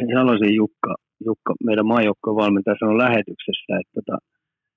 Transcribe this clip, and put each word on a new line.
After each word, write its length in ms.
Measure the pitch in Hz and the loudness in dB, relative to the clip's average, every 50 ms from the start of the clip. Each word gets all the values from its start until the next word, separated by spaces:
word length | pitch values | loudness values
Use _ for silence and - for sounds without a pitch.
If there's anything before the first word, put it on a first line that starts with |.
| 123 117 120 | -4 -2 0
Jalosen 400 | 127 127 127 120 101 107 104 107 | 2 4 4 4 4 4 4 4
Jukka, 400 | 110 107 107 _ _ - - - - _ _ _ - - | 4 2 0 _ _ -6 -6 -6 -8 _ _ _ -8 -6
Jukka, 280 | 110 107 - - - - - - | -6 -6 -4 -4 -6 -6 -4 -2
meidän 220 | 117 107 107 107 | 0 0 0 2
maajoukkueen 500 | 110 117 120 110 104 98 - - 110 107 | 2 2 2 2 0 0 -2 -4 -4 0
valmentaja 400 | 110 107 104 101 98 98 117 104 - | 0 2 2 2 2 0 0 -2 0
sanoi 200 | 113 107 107 113 | 0 0 2 2
lähetyksessä, 760 | 123 123 120 110 98 - - - - - 95 - - - 101 90 | 2 2 2 0 -2 -4 -8 -12 -10 -8 -8 -8 -6 -6 -6 -6
että 120 | 90 - - | -6 -8 -10
tota, 240 | 117 104 - - - - _ _ _ _ _ _ _ _ _ _ | -12 -8 -8 -8 -10 -10 _ _ _ _ _ _ _ _ _ _